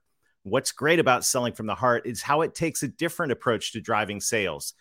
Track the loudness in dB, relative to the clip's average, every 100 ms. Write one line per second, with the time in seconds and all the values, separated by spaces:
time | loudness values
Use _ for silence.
0 | _ _ _ _ -2 -2 -2 -2 2 4
1 | 6 4 2 0 0 -4 -6 0 2 2
2 | 0 -8 0 2 2 0 -4 -2 -6 -4
3 | -6 -2 -2 0 0 0 -2 -8 -2 0
4 | 0 -4 -2 0 0 -2 -10 -14